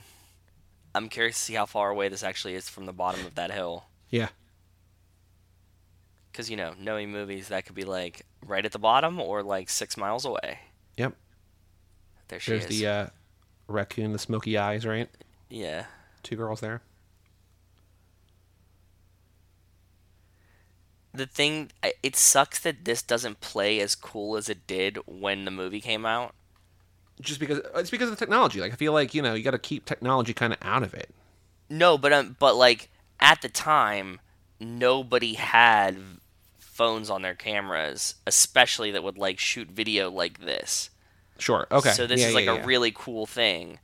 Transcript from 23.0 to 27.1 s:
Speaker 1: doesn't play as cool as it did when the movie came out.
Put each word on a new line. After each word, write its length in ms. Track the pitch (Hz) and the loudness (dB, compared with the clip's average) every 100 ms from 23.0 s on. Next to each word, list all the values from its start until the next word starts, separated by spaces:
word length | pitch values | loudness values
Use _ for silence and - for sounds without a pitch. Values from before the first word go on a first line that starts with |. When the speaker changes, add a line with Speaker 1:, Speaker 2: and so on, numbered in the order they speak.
Speaker 1:
doesn't 380 | - 117 120 101 | 0 -2 -2 -10
play 400 | - 110 101 107 | -10 -2 0 2
as 140 | 101 | 0
cool 420 | - - 110 104 107 | -2 -6 -8 -4 -4
as 120 | 104 | -4
it 180 | 95 - | -8 -6
did 320 | 92 98 101 - | -2 -2 -2 -12
when 380 | 92 98 98 | -8 -4 -4
the 60 | 98 | -6
movie 300 | 95 92 104 | -6 -6 -8
came 260 | 113 110 113 | -4 -4 -2
out. 280 | 113 120 - _ _ _ _ _ _ _ | -4 -6 -14 _ _ _ _ _ _ _